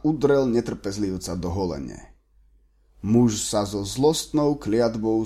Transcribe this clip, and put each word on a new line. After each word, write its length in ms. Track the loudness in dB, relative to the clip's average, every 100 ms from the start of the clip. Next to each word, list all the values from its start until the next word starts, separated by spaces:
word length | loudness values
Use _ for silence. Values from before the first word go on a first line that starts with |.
| -2
udrel 400 | 0 2 4 4
netrpezlivca 880 | 0 -2 -6 -8 -4 -4 -4 -6
do 160 | -6 -4
holene. 640 | -2 -4 -4 -10 -14 -20 _ _ _ _ _ _ _ _ _
Muž 400 | 2 4 4 2
sa 240 | -2 -2 -2
so 160 | -4
zlostnou 720 | -6 0 2 2 -2 0 0
kliatbou 640 | 0 0 2 2 0 0 0